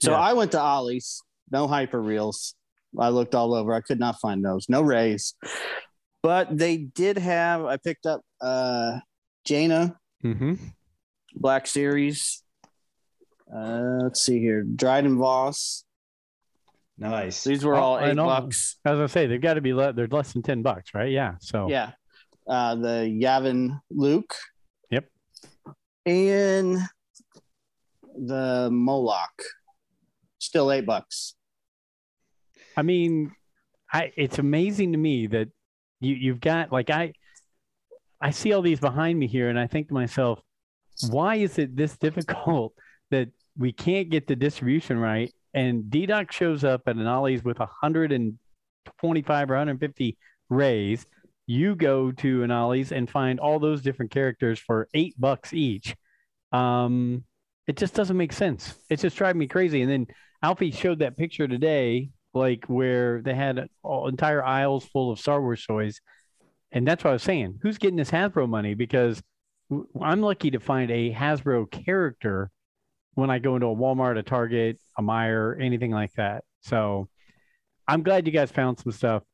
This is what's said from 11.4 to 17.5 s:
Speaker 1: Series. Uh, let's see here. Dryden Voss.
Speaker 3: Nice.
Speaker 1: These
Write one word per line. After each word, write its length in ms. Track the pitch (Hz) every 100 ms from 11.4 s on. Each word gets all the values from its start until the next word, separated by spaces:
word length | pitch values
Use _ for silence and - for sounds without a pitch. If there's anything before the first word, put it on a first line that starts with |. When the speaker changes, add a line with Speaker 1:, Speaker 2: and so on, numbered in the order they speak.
| 135 135 -
Speaker 1:
Series. 760 | 143 143 143 143 147 - - - _ _ _ _ _ _ _ _ _ _
Uh, 440 | 110 110 117 123 127
let's 180 | 127 127
see 160 | - 120
here. 240 | 113 107
Dryden 540 | 104 117 131 135 143 127
Voss. 640 | 131 131 135 139 - - - _ _ _ _ _ _ _ _ _ _ -
Speaker 3:
Nice. 460 | 107 110 92 92
Speaker 1:
These 200 | 135